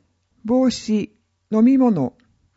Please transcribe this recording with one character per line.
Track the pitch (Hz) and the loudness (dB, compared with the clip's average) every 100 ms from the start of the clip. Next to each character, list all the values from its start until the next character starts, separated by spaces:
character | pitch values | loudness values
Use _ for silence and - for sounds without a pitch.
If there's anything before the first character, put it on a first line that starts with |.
| _ _ _ _ | _ _ _ _
帽 | 220 254 262 | -2 0 0
子、 | - - 214 - _ _ _ - | -2 -4 -4 -4 _ _ _ -6
飲 | 220 | 2
み | 240 269 | 2 4
物。 | 247 175 123 - _ _ _ | 2 0 -4 -8 _ _ _